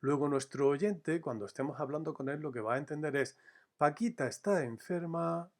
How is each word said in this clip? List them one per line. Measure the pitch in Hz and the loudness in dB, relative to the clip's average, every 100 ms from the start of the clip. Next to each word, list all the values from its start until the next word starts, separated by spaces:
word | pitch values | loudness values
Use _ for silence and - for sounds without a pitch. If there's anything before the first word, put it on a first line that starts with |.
Luego | 131 143 143 | 2 2 4
nuestro | 139 135 131 139 | 2 0 2 4
oyente, | 143 202 196 - 170 | 4 2 0 -2 -2
cuando | 165 117 101 | -2 -4 -6
estemos | - 139 131 | -4 -4 -2
hablando | 143 147 156 | -4 -4 -4
con | 151 135 | -4 -4
él, | 147 | -4
lo | 151 | -4
que | 120 | -4
va | 107 | 0
a | 123 | 0
entender | 143 151 151 139 | -2 -4 -2 2
es, | 131 - _ - _ _ | 0 -2 _ -20 _ _
Paquita | 147 151 233 233 131 | 2 2 -2 0 -2
está | 110 - 196 | -2 0 2
enferma | 135 113 - 175 170 165 170 170 175 | 2 -4 -6 -4 -4 -2 0 -2 -4